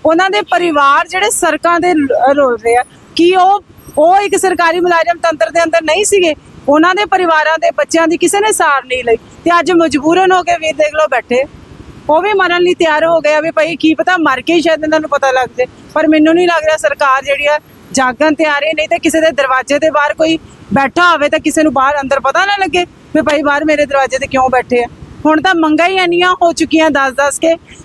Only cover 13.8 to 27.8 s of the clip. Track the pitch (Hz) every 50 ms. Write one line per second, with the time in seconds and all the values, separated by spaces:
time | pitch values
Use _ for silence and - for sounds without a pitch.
13.8 | - 320 311 - 330 359 370 349 311 285 262 - - - 339 349 277 330 320 294
14.8 | 311 302 311 311 311 - 285 277 277 269 254 262 254 240 - 240 254 - - -
15.8 | - - - 302 311 311 311 311 302 320 330 349 359 349 339 311 302 311 311 311
16.8 | 311 294 285 - 294 262 262 269 269 285 277 277 294 294 302 302 - - - -
17.8 | - - - 262 254 254 247 - 294 311 294 - 311 302 285 285 294 311 320 302
18.8 | 311 311 339 349 - 320 311 320 311 320 277 277 277 262 262 262 254 - 285 294
19.8 | 320 311 269 294 285 - - - 320 320 320 311 - - - - - - - 269
20.8 | 277 262 - 339 349 349 330 285 294 - 320 311 - 311 - 320 302 311 247 269
21.8 | 262 277 294 285 269 254 277 269 - 269 277 339 381 403 403 403 381 330 370 359
22.8 | 349 - - - - - - 311 - 311 294 302 285 294 285 294 311 311 302 294
23.8 | 294 277 277 269 269 - 262 254 277 - - 262 254 254 254 247 - - 247 240
24.8 | 240 240 - - - - - - - 302 311 311 320 381 370 330 320 311 311 311
25.8 | 339 370 381 370 359 339 349 349 359 359 359 - 349 339 - - 320 - 302 320
26.8 | 311 320 269 277 269 262 240 269 285 285 277 - 320 330 330 339 - - - -